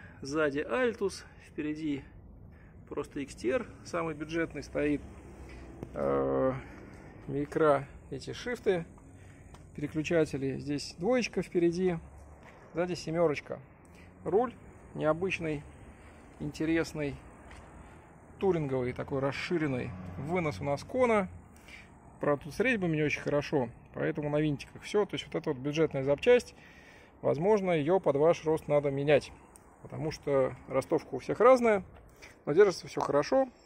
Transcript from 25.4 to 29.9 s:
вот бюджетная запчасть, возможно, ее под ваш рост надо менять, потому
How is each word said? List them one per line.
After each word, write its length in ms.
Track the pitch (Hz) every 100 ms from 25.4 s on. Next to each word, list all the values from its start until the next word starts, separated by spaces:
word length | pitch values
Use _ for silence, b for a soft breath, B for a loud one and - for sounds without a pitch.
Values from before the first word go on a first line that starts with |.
| 160
вот 80 | 131
бюджетная 440 | 143 151 151 139
запчасть, 520 | 135 143 240 247 - B B B B B B -
возможно, 500 | 135 135 185 214 185
ее 300 | 165 143 190
под 160 | 170 139
ваш 260 | 160 165
рост 240 | 156 156 -
надо 240 | 147 143
менять, 400 | 139 143 147 - - - - - -
потому 300 | 143